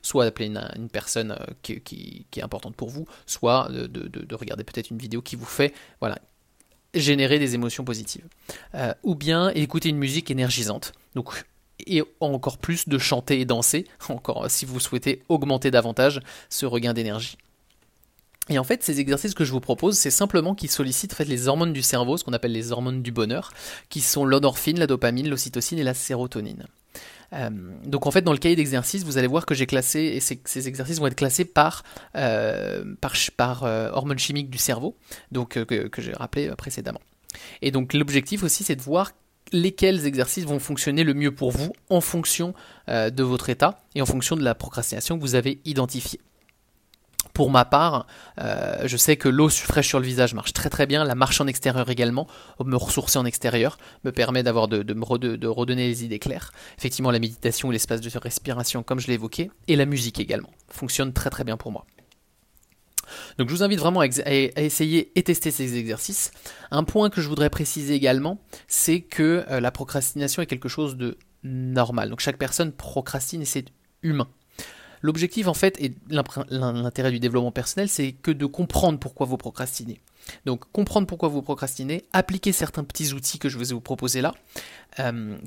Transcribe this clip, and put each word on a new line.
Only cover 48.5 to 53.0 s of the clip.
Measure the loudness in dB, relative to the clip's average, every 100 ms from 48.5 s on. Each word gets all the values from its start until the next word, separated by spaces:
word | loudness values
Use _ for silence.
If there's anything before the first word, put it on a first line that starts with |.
| -4 -4 -4 -2
je | 2
sais | 4 6
que | 6
l'eau | 6 6
su-, | 4 2
fraîche | 2 4
sur | 2
le | 0
visage | 2 2
marche | 2 -4
très | -4 -4
très | 2 2
bien, | 4 2
la | 2
marche | 4 4
en | 2
extérieur | 2 0 2 0
également, | 2 2 0 -4 -10 -20 -8
me | 0 0
ressourcer | 0 -2